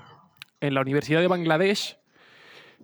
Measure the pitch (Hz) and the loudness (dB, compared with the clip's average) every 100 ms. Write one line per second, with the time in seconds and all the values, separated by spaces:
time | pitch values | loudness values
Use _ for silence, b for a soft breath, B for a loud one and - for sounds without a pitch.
0 | b b b b - - 147 135 135 143 | b b b b -20 -6 -2 0 0 0
1 | 139 156 180 180 165 156 190 208 - - | 0 2 2 0 0 2 2 0 -4 -12
2 | _ b b b b b b b | _ b b b b b b b